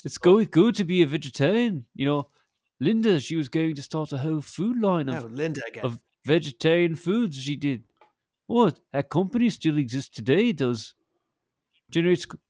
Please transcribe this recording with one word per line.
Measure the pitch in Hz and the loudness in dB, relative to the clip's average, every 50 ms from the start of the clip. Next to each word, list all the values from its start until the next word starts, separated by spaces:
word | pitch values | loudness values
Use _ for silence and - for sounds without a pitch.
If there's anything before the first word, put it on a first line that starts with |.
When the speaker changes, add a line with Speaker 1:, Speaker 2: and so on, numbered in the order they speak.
| - 139 - | -6 -12 -6
Speaker 1:
vegetable. | - - 175 196 226 | 2 4 6 6 6
Speaker 2:
go-, | 202 | 4
good | - - 156 208 240 - | 2 4 4 4 4 4
to | 208 185 | 0 -2
be | 156 185 180 165 | 0 2 2 2
a | |
vegetarian. | 135 151 160 - 131 - - 139 160 208 240 240 226 180 135 120 _ - | 2 0 -4 -6 -6 -2 0 2 2 2 2 0 0 -2 -6 -8 _ -6
You | - 139 | -4 -2
know, | 143 147 147 139 _ _ _ _ _ _ _ _ _ _ - | 0 0 -2 -4 _ _ _ _ _ _ _ _ _ _ -2
Linda, | 127 185 226 226 220 220 180 139 | 0 2 2 2 4 4 2 2
she | 120 - 165 | 0 -2 -4
was | 160 143 127 | -4 -4 -2
going | - 160 160 160 151 | -2 0 0 0 -2
to | 139 131 | -6 -8
start | - - 156 151 - 147 | -6 -6 -6 -4 -4 -4
a | |
whole | 131 139 160 160 151 | -4 -2 -2 -4 -4
food | 139 - - - 190 233 254 233 | -6 -8 -6 -4 -2 -2 0 0
line | 214 196 180 165 139 135 | 0 2 2 0 0 -2
of, | - 151 120 | -4 -6 -8
Speaker 1:
Oh, | |
Linda | 110 117 139 156 165 147 - 117 | -8 -6 -6 -4 -4 -4 -6 -10
again. | 113 - 113 123 | -12 -10 -6 -6
Speaker 2:
of | 123 117 - _ _ _ _ - | -6 -6 -8 _ _ _ _ -2
vegetarian | 139 156 170 - 143 - - - 160 165 175 175 170 160 | 0 0 0 0 -4 -8 -2 0 2 4 4 2 0 -2
foods, | - - 170 202 240 233 175 139 | -4 -4 -2 -2 0 -2 -2 -6
she | 135 127 143 147 | -8 -6 -6 -6
did. | 127 147 143 131 110 - _ _ _ _ _ _ _ _ _ _ _ _ | -4 -4 -4 -4 -4 -8 _ _ _ _ _ _ _ _ _ _ _ _
What? | - 233 240 233 165 - _ _ _ - | -2 2 2 2 2 2 _ _ _ -4
That | 143 139 - | -4 -2 0
company | - 165 196 185 - 233 240 220 | 0 -2 0 0 0 0 0 0
still | - - - 160 147 | 0 0 -2 0 0
exists | 151 139 113 123 139 - - - | 0 0 -2 -4 -6 -8 -8 -12
today, | - 107 123 143 190 240 240 175 | -6 0 2 2 4 2 2 0
does. | 139 135 123 123 113 - - _ _ _ _ _ _ _ _ _ _ _ _ _ _ _ _ _ _ _ - | 0 0 -2 -2 -4 -8 -14 _ _ _ _ _ _ _ _ _ _ _ _ _ _ _ _ _ _ _ -4
Generates | - 170 170 180 180 170 - | -2 0 2 2 2 0 -2
qu-, | - - - _ | -8 -16 -18 _